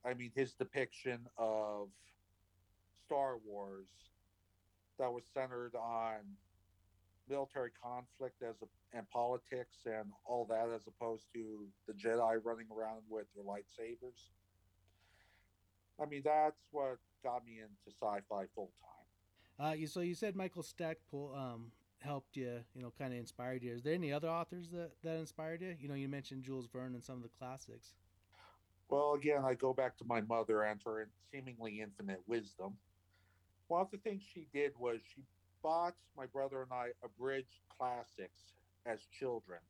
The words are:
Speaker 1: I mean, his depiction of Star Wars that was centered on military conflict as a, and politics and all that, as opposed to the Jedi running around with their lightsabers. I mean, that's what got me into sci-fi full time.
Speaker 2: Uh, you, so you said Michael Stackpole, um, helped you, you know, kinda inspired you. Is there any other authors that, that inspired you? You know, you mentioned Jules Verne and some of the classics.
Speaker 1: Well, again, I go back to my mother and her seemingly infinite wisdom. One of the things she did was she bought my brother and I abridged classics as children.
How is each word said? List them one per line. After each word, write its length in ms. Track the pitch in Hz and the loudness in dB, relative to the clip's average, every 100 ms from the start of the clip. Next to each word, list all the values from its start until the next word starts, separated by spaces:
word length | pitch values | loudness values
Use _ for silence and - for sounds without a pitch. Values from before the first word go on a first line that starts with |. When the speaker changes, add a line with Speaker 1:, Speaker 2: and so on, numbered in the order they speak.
| 123 | -2
Speaker 1:
I 80 | |
mean, 180 | 123 120 123 | -4 -4 0
his 180 | 131 | 0
depiction 680 | - 127 143 127 - 131 120 120 - | 0 -2 0 -2 -2 -2 -2 -4 0
of 480 | 113 110 107 104 101 - - _ _ _ _ _ _ _ _ _ - | 2 4 2 0 -6 -10 -20 _ _ _ _ _ _ _ _ _ -2
Star 300 | 147 135 123 | 2 2 0
Wars 460 | 107 101 98 98 95 - - _ _ _ _ _ _ _ _ _ | -6 -6 -6 -8 -12 -20 -20 _ _ _ _ _ _ _ _ _
that 120 | 131 | 0
was 120 | 120 120 | 0 -4
centered 400 | - 131 123 120 120 | -2 -2 -2 -4 -2
on 440 | 117 117 113 110 101 98 - _ _ _ _ _ _ _ - | -2 0 0 -2 -8 -14 -18 _ _ _ _ _ _ _ -4
military 440 | 139 135 143 120 - | 0 0 0 -4 -4
conflict 580 | 120 123 123 - 131 - | -6 -6 -8 -6 -8 -4
as 140 | 120 110 | -6 -6
a, 360 | 104 _ _ 120 | -10 _ _ -8
and 100 | 101 | -4
politics 760 | 123 120 123 - 127 123 - 120 | 2 2 2 -2 -6 -6 -8 -4
and 200 | 110 104 101 - | -2 -4 -10 -2
all 200 | 120 113 | 0 2
that, 240 | 110 117 | 2 2
as 140 | 113 110 | 0 -6
opposed 380 | - 117 113 - | -4 -2 -2 -4
to 360 | 117 110 107 101 - - | -8 -6 -6 -10 -14 -12
the 80 | |
Jedi 460 | 104 110 113 113 113 | -2 2 6 6 6
running 220 | 110 113 113 110 | 2 -2 -4 -4
around 260 | 110 113 107 | -4 -4 -6
with 200 | 110 101 104 | -6 -6 -10
their 80 | |
lightsabers. 880 | 101 101 101 - 117 117 123 117 - _ _ _ _ _ _ _ _ _ - - _ _ _ _ _ _ | -6 -6 -6 -8 -8 -8 -12 -14 -20 _ _ _ _ _ _ _ _ _ -20 -20 _ _ _ _ _ _
I 60 | 151 | -4
mean, 160 | 143 143 | 0 4
that's 320 | 151 156 151 - | 8 6 4 -6
what 260 | 147 135 123 _ _ | 0 0 0 _ _
got 220 | 131 123 117 | -2 -2 -4
me 140 | 113 | -14
into 360 | 110 101 - 101 | -14 -16 -20 -2
sci-fi 500 | 110 101 101 101 95 - | 0 0 -2 -2 -2 -4
full 160 | 95 - - - - _ _ _ - - | -8 -10 -20 -20 -20 _ _ _ -20 -4
time. 80 | 147 | -2
Speaker 2:
Uh, 60 | |
you, 120 | 156 156 | 0 -2
so 140 | 185 | -2
you 160 | 175 175 | -2 0
said 200 | 214 196 | 0 0
Michael 280 | 185 175 | -2 -4
Stackpole, 720 | 156 - 165 160 _ 143 143 135 | -10 -4 -4 -4 _ -8 -6 -4
um, 360 | 131 117 117 - _ _ | -4 -6 -10 -16 _ _
helped 360 | 143 143 - - | -6 -6 -6 -6
you, 260 | 127 120 117 | -4 -4 -10
you 80 | 131 | -10
know, 100 | 123 - | -10 -6
kinda 180 | 135 123 | -4 -4
inspired 460 | 117 - 123 127 | -6 -6 -2 -2
you. 120 | 123 | -2
Is 100 | 120 | -2
there 100 | 131 | 2
any 180 | 170 160 | 2 2
other 180 | 143 160 | 0 2
authors 400 | 165 165 180 170 | 0 -2 -6 -8
that, 220 | 175 170 - | -6 -8 -6
that 140 | 165 160 | -4 -2
inspired 440 | 160 - 160 165 | -4 -6 -4 -4
you? 140 | 185 170 | -4 -6
You 80 | 143 | -4
know, 80 | 139 | -2
you 140 | 139 | 0
mentioned 340 | 139 135 135 | -2 -4 -8
Jules 240 | 131 135 120 | -4 -4 -2
Verne 220 | 127 127 123 | -4 -4 -6
and 80 | |
some 140 | 120 127 | -6 -10
of 60 | |
the 60 | 117 - | -10 -8
classics. 560 | 127 135 - 113 - - _ _ _ - - - _ _ _ | -8 -8 -12 -16 -18 -20 _ _ _ -20 -20 -20 _ _ _
Speaker 1:
Well, 240 | 139 147 | 6 6
again, 300 | 147 147 147 135 | 6 6 6 6
I 80 | |
go 180 | 127 135 | 4 4
back 260 | 131 127 - | 4 2 0
to 80 | 117 | 0
my 160 | 117 | 2
mother 420 | 107 117 113 107 | 4 4 6 6
and 160 | 107 104 | 6 2
her 240 | 113 110 107 - - | -2 -2 -4 -10 -12
seemingly 500 | 139 131 120 113 107 | -10 -10 -6 -6 -4
infinite 400 | 107 101 101 95 92 | -6 -6 -4 -4 0
wisdom. 480 | 117 104 - 95 - _ _ _ _ _ _ _ _ _ | 0 0 -6 -6 -6 _ _ _ _ _ _ _ _ _
One 140 | 170 | 4
of 100 | 190 | 4
the 60 | 202 | 0
things 260 | 226 196 | -4 -4
she 240 | 202 - 151 | -6 -14 -6
did 200 | 139 143 139 | 2 2 2
was 220 | 123 113 - | 0 0 -4
she 80 | - 135 _ _ _ | -20 -20 _ _ _
bought 320 | 156 165 175 175 - - | 2 4 4 -2 -16 -10
my 80 | 131 | -6
brother 380 | 135 135 135 | -2 0 -2
and 80 | 127 | -4
I 160 | 127 120 120 | -2 -4 -4
abridged 580 | 120 - 127 135 131 - _ - | -10 -4 0 0 -4 -14 _ -2
classics 760 | 127 123 113 - 92 - - - _ _ - | 0 0 -6 -10 -10 -12 -20 -20 _ _ -4
as 160 | 107 - | -4 -4
children. 480 | - 135 120 98 87 - | -4 0 0 -4 -14 -14